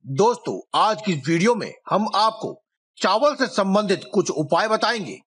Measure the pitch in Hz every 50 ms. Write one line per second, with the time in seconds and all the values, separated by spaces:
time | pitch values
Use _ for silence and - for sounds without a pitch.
0 | _ 113 135 135 202 233 240 - - - 104 90 - _ - 151 180 214 220 214
1 | - 202 175 147 123 160 165 170 180 233 240 208 131 85 - _ _ - 165 190
2 | 214 214 - 190 - 226 - - - - - - _ _ _ _ _ _ _ -
3 | - 190 190 226 285 294 277 - 254 220 - - 196 196 190 208 214 185 196 151
4 | - - - 196 165 - - - 151 135 170 170 208 220 220 220 226 214 240 226
5 | 185 120 95 - _